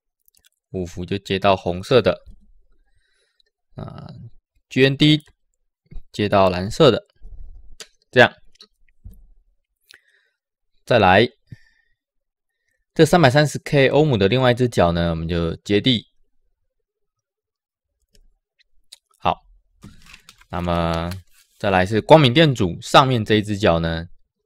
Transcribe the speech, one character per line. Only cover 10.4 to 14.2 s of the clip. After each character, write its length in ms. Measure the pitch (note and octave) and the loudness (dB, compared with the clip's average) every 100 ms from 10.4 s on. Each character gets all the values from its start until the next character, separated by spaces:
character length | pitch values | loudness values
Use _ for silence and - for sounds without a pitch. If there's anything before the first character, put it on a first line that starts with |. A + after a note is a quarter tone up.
| _ _ _ _ - | _ _ _ _ -4
再 120 | B2 | 0
来， 320 | F#2 F#2+ B2 - _ - _ _ _ _ _ _ _ _ _ _ _ _ _ | 4 4 2 -4 _ -20 _ _ _ _ _ _ _ _ _ _ _ _ _
这 120 | - D#3 | 0 2
三 160 | F3+ | 4
百 80 | C#3 | 4
三 160 | C#3 D3+ | 2 0
十 140 | - | -4
K 300 | - C#3+ C3 | -4 0 2
欧 160 | C#3 D#3 | 2 2
姆 100 | |
的 140 | A2+ | 2